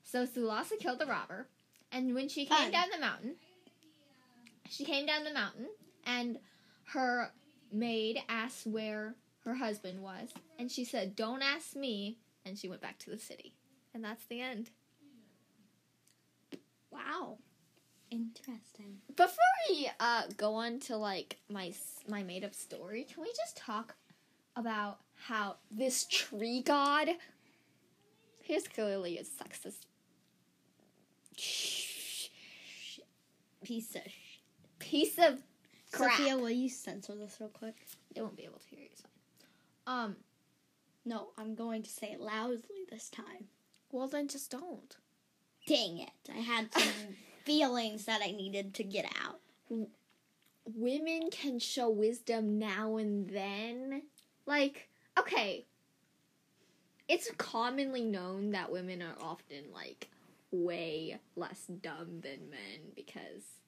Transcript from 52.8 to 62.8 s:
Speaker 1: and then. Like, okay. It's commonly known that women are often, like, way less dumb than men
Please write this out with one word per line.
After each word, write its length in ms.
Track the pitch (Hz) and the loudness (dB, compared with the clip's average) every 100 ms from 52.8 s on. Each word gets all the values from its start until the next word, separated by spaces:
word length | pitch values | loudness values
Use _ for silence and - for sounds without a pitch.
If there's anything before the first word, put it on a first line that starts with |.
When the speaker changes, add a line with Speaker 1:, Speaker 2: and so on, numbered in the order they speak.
| 220 220 | 0 2
Speaker 1:
and 320 | 214 202 190 | 2 0 0
then. 760 | 196 196 202 226 247 262 277 302 - _ _ - | -2 -2 -2 -4 -4 -4 -4 -6 -20 _ _ 2
Like, 440 | 294 277 - - _ _ - | 6 6 4 -18 _ _ 2
okay. 480 | 480 359 208 - - _ _ _ _ _ _ _ _ _ _ _ _ _ - | 4 2 2 -2 -8 _ _ _ _ _ _ _ _ _ _ _ _ _ 2
It's 220 | 339 - - | 2 2 -6
commonly 640 | - 233 240 269 269 262 | -2 0 0 2 0 0
known 480 | 226 196 180 190 208 | 0 0 -2 -2 0
that 200 | 202 - | 0 0
women 300 | 180 180 180 | -4 -4 -6
are 120 | 170 - | -8 -8
often, 440 | 156 170 - 143 143 | -8 -8 -10 -14 -14
like, 360 | 85 67 - - - - - _ | -12 -12 -12 -18 -20 -20 -20 _
way 680 | 180 175 170 165 156 160 - _ - | 0 0 0 -2 -4 -4 -8 _ -8
less 300 | 170 185 - 180 | -8 -8 -12 -10
dumb 400 | 160 147 170 170 | -8 -8 -10 -10
than 280 | 151 135 151 | -10 -10 -12
men 420 | 135 98 117 | -12 -12 -12